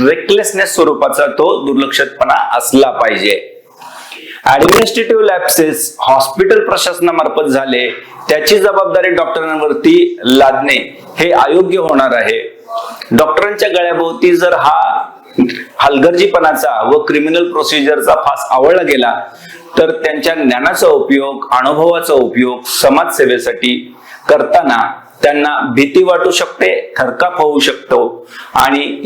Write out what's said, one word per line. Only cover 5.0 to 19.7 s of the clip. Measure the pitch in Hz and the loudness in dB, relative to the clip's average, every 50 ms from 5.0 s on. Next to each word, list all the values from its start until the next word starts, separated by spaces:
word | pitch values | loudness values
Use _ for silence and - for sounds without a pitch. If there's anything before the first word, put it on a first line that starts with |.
| 220 - 226 220 214 | 0 0 2 2 2
लॅप्सेस | 202 185 180 180 185 185 175 160 156 151 156 - - - - | 2 0 0 -2 0 0 0 0 0 -2 -4 -8 -8 -8 -4
हॉस्पिटल | - - 135 135 135 - - - - - 220 214 - | 0 2 2 2 2 0 0 0 2 2 2 2 2
प्रशासनामार्फत | 165 190 180 - 185 175 175 170 175 165 160 151 123 - 151 156 143 | 0 -2 -2 -2 -4 -2 -2 -2 0 0 0 -2 -2 -2 -2 0 0
झाले, | 131 135 135 135 123 123 123 117 - - - - - - - - | 0 -2 -2 -2 -2 -2 -2 -4 -6 -10 -16 -20 -20 -10 -4 -2
त्याची | 151 156 - - 208 202 | -2 0 2 2 2 2
जबाबदारी | 190 208 190 196 196 185 170 185 180 185 | 2 2 2 0 0 0 0 0 0 0
डॉक्टरांवरती | 175 175 165 160 - 165 160 160 156 156 151 151 135 - - 160 170 175 170 - - - - | 0 -2 -2 -2 -4 -4 -4 -4 -4 -2 -2 -2 -2 0 2 4 4 4 4 2 -2 -4 -2
लादणे | 120 131 135 139 135 131 131 143 143 135 123 - - - - - - - - | 2 4 4 4 4 2 0 0 -2 -2 -2 -4 -6 -14 -18 -20 -12 -6 -2
हे | 156 175 | 0 0
अयोग्य | - - 135 139 156 180 185 175 175 190 | 2 2 2 2 2 2 2 2 0 -2
होणार | 165 160 147 135 135 127 123 | 0 0 0 0 0 2 0
आहे. | 117 110 107 113 113 - - - - - - - - - - - - - - | 0 0 -2 -2 -4 -6 -10 -14 -18 -14 -12 -10 -10 -10 -10 -14 -16 -6 -2
डॉक्टरांच्या | - 117 156 156 - - 196 208 208 208 208 208 | 0 2 2 2 0 0 -2 -2 -2 -2 -2 0
गळ्याभोवती | 170 180 175 170 165 165 170 165 165 - 175 180 175 | 0 0 0 0 0 -2 -2 -4 -2 0 2 2 4
जर | 170 180 175 175 | 4 2 2 2
हा | - 139 147 156 165 170 - - - - - - - - - - - - - - - - - - - | 2 2 2 2 2 2 0 -2 -4 -6 -8 -14 -20 -20 -6 -2 -2 -2 -2 -2 -6 -12 -10 -4 0
हलगर्जीपणाचा | 143 143 143 135 135 170 175 180 - - - 175 160 156 156 - 156 147 123 107 | 0 2 2 4 4 2 4 2 2 2 2 2 2 2 0 0 -2 -2 -2 -2
व | 107 - 143 151 151 | 0 2 2 2 2
क्रिमिनल | 143 147 151 147 156 160 175 175 175 | 0 -2 0 0 0 0 0 0 0
प्रोसिजरचा | 170 156 143 - 156 151 139 143 151 151 - 170 160 | -2 -2 -2 -2 -2 0 2 2 0 0 2 0 0
फास | - - 143 143 - - - | 0 0 -2 -2 -4 -2 -2
आवळला | - 131 131 156 175 185 | 0 2 4 4 4 2
गेला, | - - 143 127 120 120 - - - - - - - - - - - - | 2 0 0 0 0 0 -2 -4 -6 -12 -16 -20 -20 -20 -20 -20 -20 -4